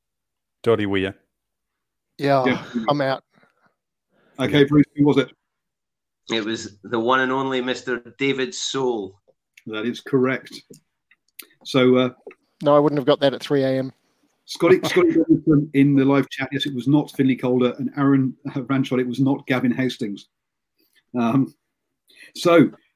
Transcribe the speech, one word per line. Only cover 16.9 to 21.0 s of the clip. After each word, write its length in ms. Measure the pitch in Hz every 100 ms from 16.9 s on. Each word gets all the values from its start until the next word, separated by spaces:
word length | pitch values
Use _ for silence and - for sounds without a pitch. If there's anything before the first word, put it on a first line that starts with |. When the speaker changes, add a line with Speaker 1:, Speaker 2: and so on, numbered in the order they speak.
| 147 135
Speaker 3:
Finlay 260 | - 131 123
Calder 360 | 127 127 123 120
and 100 | 123 -
Aaron, 400 | 139 139 131 - 135
uh, 100 | 139
Ranchard. 360 | 117 135 131 127
It 80 | 123
was 140 | 120
not 260 | 135 135 -
Gavin 240 | 127 123
Hastings. 560 | 117 131 - 110 98 - _ _ _ _ _ _ _